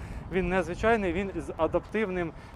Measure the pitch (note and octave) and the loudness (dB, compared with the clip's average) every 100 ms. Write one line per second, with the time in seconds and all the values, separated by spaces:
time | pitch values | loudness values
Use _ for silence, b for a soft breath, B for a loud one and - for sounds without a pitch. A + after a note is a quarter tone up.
0 | B B B F3+ F3 F#3 D#3+ F3 A3 A#3 | B B B 0 2 2 0 2 4 4
1 | F#3+ E3+ G3 F3 C#3 - D#3+ E3+ - G#3+ | 4 0 -2 -4 -6 0 2 2 0 -2
2 | G3+ F#3 E3 - B | 0 0 -2 -6 B